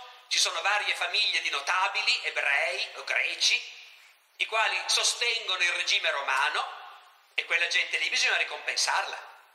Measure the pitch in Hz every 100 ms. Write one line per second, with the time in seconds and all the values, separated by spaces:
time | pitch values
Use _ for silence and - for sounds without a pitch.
0 | - - - - 202 175 185 208 185 170
1 | 175 202 214 170 165 147 143 185 196 -
2 | - 240 156 147 143 143 165 190 220 -
3 | - 117 151 175 - 240 - - - -
4 | - - _ - 190 220 208 196 - -
5 | 214 - 240 226 208 185 175 175 175 202
6 | 170 151 135 131 147 208 262 - - -
7 | - - _ - - 170 170 180 - -
8 | - 240 240 185 156 147 - 123 - 151
9 | 196 - - - -